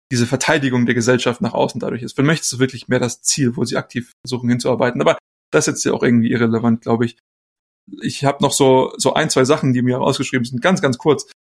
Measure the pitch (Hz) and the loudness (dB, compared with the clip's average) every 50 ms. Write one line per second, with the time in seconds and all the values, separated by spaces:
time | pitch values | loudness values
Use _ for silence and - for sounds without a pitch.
0 | _ _ 131 120 120 117 - 127 - - 156 156 135 135 123 123 120 120 123 123 | _ _ -2 -2 0 0 0 -2 0 0 0 2 0 0 0 0 0 0 0 0
1 | 113 120 127 120 - 127 117 - - 117 - - 135 127 - 113 - - - 117 | 2 2 2 2 2 -2 -2 -2 -4 -4 -2 -2 -2 -2 -4 -6 -8 -6 -6 -8
2 | 120 - - - 135 147 165 147 - - - 120 131 131 131 117 - - 123 127 | -8 -8 -2 0 2 2 2 0 -2 -6 -2 0 -2 -2 -2 -6 -6 -2 -2 0
3 | 127 120 - - - - - - 139 120 120 127 131 117 131 135 131 - - 123 | 0 -2 -4 -6 -4 -4 -2 0 0 0 0 -2 -4 -4 -4 -6 -8 -6 -8 -10
4 | 117 - _ _ - 123 127 120 123 120 120 120 - 131 127 110 131 123 120 139 | -10 -10 _ _ -10 -8 -8 -4 -2 -2 -2 0 0 -2 0 2 0 0 0 2
5 | 147 165 156 - - _ _ _ _ _ - 156 147 - 147 - - 135 - - | 2 2 2 0 -4 _ _ _ _ _ 0 0 0 0 -2 -2 -2 -2 -2 0
6 | - 135 120 117 113 117 127 117 120 117 113 113 120 120 113 113 - - 117 113 | 2 2 4 4 2 2 2 0 0 0 0 0 2 0 0 0 0 -2 0 0
7 | 120 117 - _ _ _ _ _ _ _ _ _ _ _ _ _ _ - - - | 0 -2 -4 _ _ _ _ _ _ _ _ _ _ _ _ _ _ -20 -16 -10
8 | - - - - - 139 135 - 143 139 - - 143 131 131 131 131 - - - | -8 -8 -6 -2 -2 -2 0 0 0 0 2 4 4 6 6 4 4 0 -4 -2
9 | - 139 - - 156 160 - 143 127 120 147 - - 135 127 123 123 123 123 127 | -2 0 0 0 0 0 2 2 2 4 2 2 2 0 0 2 0 0 0 0
10 | 135 - 135 - - - - 131 117 120 127 123 - 175 190 185 - 139 123 - | 0 0 0 -2 -4 -4 -2 -4 -4 -4 -6 -2 0 0 2 2 2 -2 -2 0
11 | - - 143 135 - - - _ _ _ | 0 0 0 0 -2 -8 -18 _ _ _